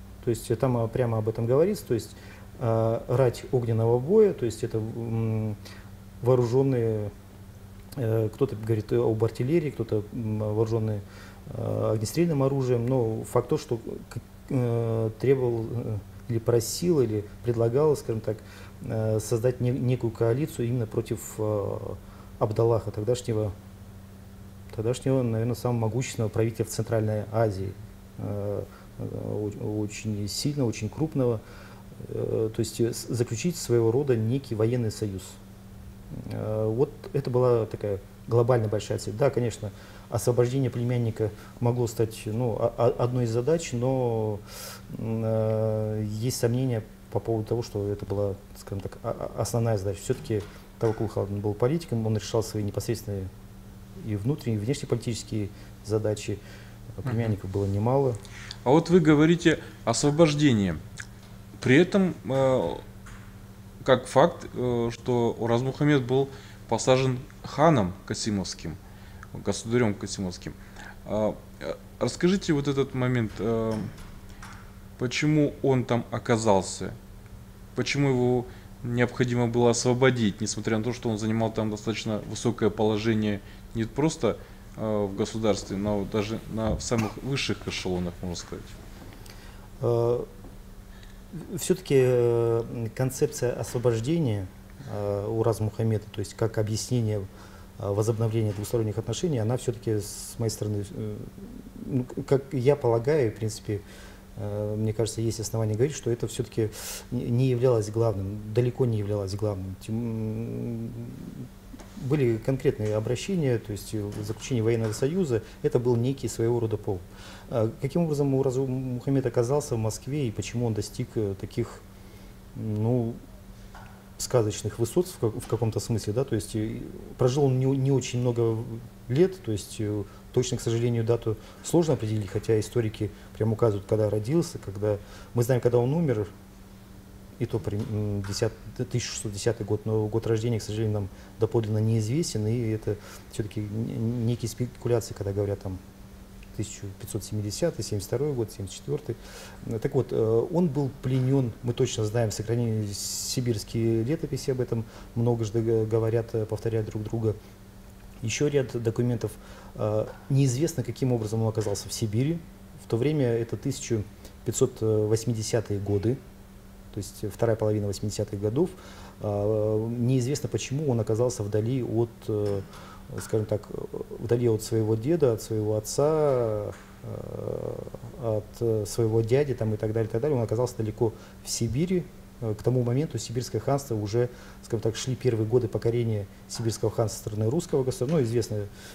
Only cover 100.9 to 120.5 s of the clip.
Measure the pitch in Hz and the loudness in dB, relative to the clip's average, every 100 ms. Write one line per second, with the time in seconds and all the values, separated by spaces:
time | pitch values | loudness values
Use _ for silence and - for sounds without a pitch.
100.9 | - 107 104 - - - - - - - | -6 -8 -8 -12 -14 -16 -14 -16 -12 -4
101.9 | 139 127 - 139 135 - 139 123 139 120 | -2 -2 -6 2 2 2 0 4 4 4
102.9 | 117 117 156 117 104 110 - - 104 - | 2 4 4 2 0 -4 -4 -4 -6 -6
103.9 | - - - - - 104 104 104 107 110 | -16 -16 -18 -16 -8 -6 -4 -2 0 -2
104.9 | 107 110 - 113 107 107 113 110 107 139 | 0 0 0 -2 -2 -2 0 0 2 2
105.9 | 147 120 117 117 - 120 - 107 - - | 0 -2 -2 -2 -4 -4 0 -2 -2 -10
106.9 | - - 123 131 120 131 120 127 117 101 | -10 -6 -4 0 4 4 6 6 4 2
107.9 | 110 113 98 98 104 107 107 123 120 127 | 2 2 2 -4 -6 -2 2 2 2 2
108.9 | 110 101 104 98 101 107 98 95 95 - | 2 0 -2 -2 -2 -2 -2 -6 -8 -6
109.9 | 110 117 113 110 110 117 117 120 117 117 | -4 -2 -2 -4 -4 -4 -4 -4 -4 -6
110.9 | 117 120 123 - - 127 - - - - | -8 -10 -10 -12 -12 -14 -14 -18 -16 -14
111.9 | - 135 151 127 113 113 135 143 117 107 | -8 0 4 4 2 2 2 2 2 0
112.9 | 107 110 117 - 190 139 117 - 101 - | 0 0 -2 0 2 2 2 0 -8 -4
113.9 | 107 104 104 104 107 - 123 110 117 113 | -4 -4 -6 -6 -6 -2 2 4 4 2
114.9 | 104 135 180 165 113 - - 147 - 120 | 0 0 2 2 0 -2 -4 2 2 4
115.9 | 117 120 139 113 - 113 120 113 104 - | 4 2 0 -4 0 2 2 0 -2 -2
116.9 | 95 - - - - - 127 110 - 139 | -4 -6 -16 -16 -16 -4 0 0 0 -2
117.9 | 175 165 143 143 135 135 127 135 131 131 | 0 2 2 2 4 2 2 0 -2 -4
118.9 | 123 139 135 131 120 117 143 - 117 110 | -4 2 2 2 2 2 2 0 0 0
119.9 | - - 147 127 107 - | -2 -4 -2 -2 -2 -4